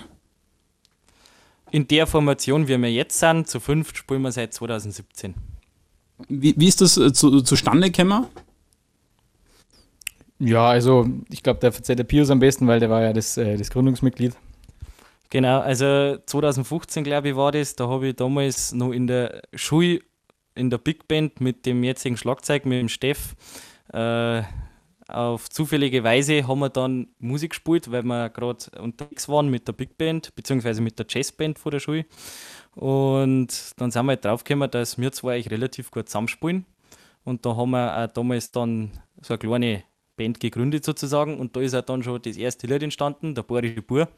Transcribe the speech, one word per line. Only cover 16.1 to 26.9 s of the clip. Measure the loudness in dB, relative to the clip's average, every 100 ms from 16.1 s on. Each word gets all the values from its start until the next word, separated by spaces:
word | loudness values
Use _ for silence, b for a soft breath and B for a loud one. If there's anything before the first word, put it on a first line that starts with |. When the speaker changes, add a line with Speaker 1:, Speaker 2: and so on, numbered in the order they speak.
| -2
Speaker 1:
zweitausendfünfzehn, | -6 0 0 0 -2 -6 -6 -6
glaub | -2 -2 -2
ich, | 0
war | 2
das. | 2 -2 -4
Da | -4
hab | -2
ich | -2 -2
damals | -2 0 -2 -2 -4
noch | -2 -2
in | -2 0
der | 0 -2 -6 -16
Schule, | -10 -2 2 2 0 -4 _ _ _ _
in | -4 -2
der | -2
Big | -4 -6 -2
Band | 0 0 -2
mit | -4 -2 -2
dem | 0
jetzigen | 0 -2 -4 -4
Schlagzeug, | -4 -4 -2 -2
mit | 0 -2
dem | -2
Steff, | -2 -4 -4 -6 -14 b b b b b
äh, | -6 -2 -2 0 -2 -4 b b b b _ -12
auf | -6 -4 -4 -8
zufällige | -6 -2 0 0 0
Weise | 2 2 4 2 0
haben | -2
wir | -2
dann | -2 -2